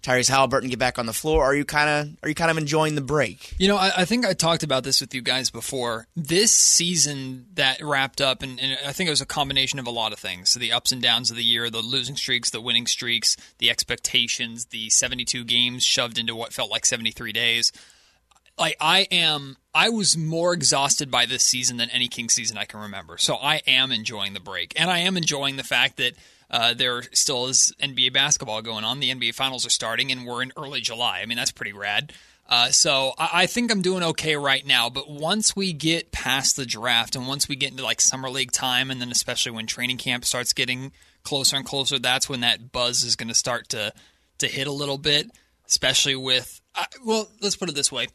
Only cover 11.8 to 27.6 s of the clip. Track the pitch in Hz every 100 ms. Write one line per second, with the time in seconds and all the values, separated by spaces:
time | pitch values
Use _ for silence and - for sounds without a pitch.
11.8 | 110 131 120 139 - 123 117 117 120 117
12.8 | 117 - 123 120 - - - _ 117 117
13.8 | - 120 - 135 117 - 120 113 120 117
14.8 | 110 - 127 127 120 127 117 120 123 123
15.8 | - - 120 117 117 113 117 - 113 110
16.8 | - 120 113 - 117 107 117 117 117 -
17.8 | - - _ _ _ _ _ - 165 -
18.8 | 156 185 196 180 165 151 139 135 _ 156
19.8 | 196 233 185 165 156 165 175 175 139 143
20.8 | 139 - 143 127 120 127 - 127 123 120
21.8 | 117 123 120 - 117 - 110 107 107 98
22.8 | 104 98 85 85 - 120 139 156 143 131
23.8 | 131 120 107 110 98 98 95 92 85 151
24.8 | 170 175 175 185 160 143 139 135 131 127
25.8 | 131 - 123 - - _ _ 123 117 120
26.8 | 127 123 120 - - 131 127 131